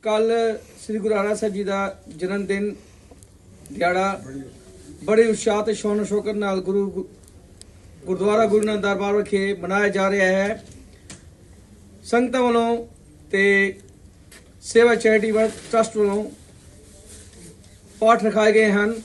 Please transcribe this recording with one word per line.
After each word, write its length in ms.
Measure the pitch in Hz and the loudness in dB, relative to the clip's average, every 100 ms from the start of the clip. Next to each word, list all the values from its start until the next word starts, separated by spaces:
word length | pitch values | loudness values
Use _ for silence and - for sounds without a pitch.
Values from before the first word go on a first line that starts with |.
ਕੱਲ੍ਹ 500 | 220 214 226 233 226 214 - - - | -2 0 0 0 -2 -4 -10 -20 -8
ਸ੍ਰੀ 120 | 220 | -6
ਗੁਰੂ 180 | 202 214 | -2 -2
ਹਰਿਰਾਏ 200 | 202 208 | -2 -2
ਸਾਹਿਬ 180 | 220 | -4
ਜੀ 100 | 196 | -4
ਦਾ 320 | 196 196 196 - - 160 | -4 -4 -4 -8 -18 -10
ਜਨਮ 280 | 185 202 190 | -6 -4 -4
ਦਿਨ 300 | 196 208 190 - - - - - - - - - | -4 -4 -8 -18 -20 -20 -20 -20 -20 -20 -20 -18
ਦਿਹਾੜਾ 500 | 139 170 180 196 190 131 135 131 - - - - - | -4 -2 0 -2 -4 -10 -16 -16 -20 -20 -20 -20 -14
ਬੜੇ 220 | 160 220 226 | 0 4 4
ਉਤਸ਼ਾਹ 340 | 214 - 208 | 4 0 0
ਤੇ 100 | 214 | -2
ਸ਼ਾਨ 300 | 208 214 208 | -4 -2 -2
ਸ਼ੌਕਤ 320 | 202 208 208 208 | -2 -2 -2 -4
ਨਾਲ 260 | 202 190 | -2 -2
ਗੁਰੂ, 280 | 180 202 196 | -2 -2 -2
ਗੁ-, 180 | 180 185 - - - - - - - - - - | -6 -10 -14 -20 -20 -20 -20 -20 -20 -20 -18 -6
ਗੁਰਦੁਆਰਾ 400 | 185 196 214 220 | -2 2 2 4
ਗੁਰੂ 200 | 208 214 | 2 0
ਨਾਨਕ 160 | 214 | -2
ਦਰਬਾਰ 320 | 202 196 202 | -2 -2 0
ਵਿਖੇ 400 | 202 196 202 196 | -2 0 -2 -2
ਮਨਾਇਆ 340 | 196 170 196 208 | -4 -2 0 0
ਜਾ 220 | 196 190 | 0 0
ਰਿਹਾ 160 | 196 185 | 2 2
ਹੈ। 360 | 190 202 220 - - - - - - - - - - - - - - - | 2 0 -4 -12 -20 -20 -20 -20 -20 -20 -20 -20 -20 -20 -20 -20 -20 -2
ਸੰਗਤਾਂ 360 | 233 247 254 | 0 0 0
ਵੱਲੋਂ 440 | 247 233 233 233 - - - - - | 2 2 0 -2 -6 -18 -20 -20 -6
ਤੇ 440 | 196 196 196 196 - - - - - - - - - | 0 2 4 2 -4 -16 -20 -20 -20 -20 -20 -20 -20
ਸੇਵਾ 340 | - 233 240 226 | 0 4 6 4
ਚੈਰਿਟੀ 360 | 226 214 220 | 4 2 2
ਵਰਕ 200 | 214 220 214 - | 0 0 -2 -4
ਟਰਸਟ 260 | 226 220 220 | -2 0 0
ਵੱਲੋਂ 260 | 208 202 214 - - - - - - - - - - - - - - - - - | 0 0 -6 -12 -20 -20 -20 -20 -20 -20 -20 -20 -20 -20 -20 -20 -20 -20 -20 0
ਪਾਠ 240 | 220 233 | 4 4
ਰਖਾਏ 280 | 214 208 214 | 2 2 4
ਗਏ 200 | 214 220 | 4 4
ਹਨ। 300 | 202 208 226 | 2 0 -4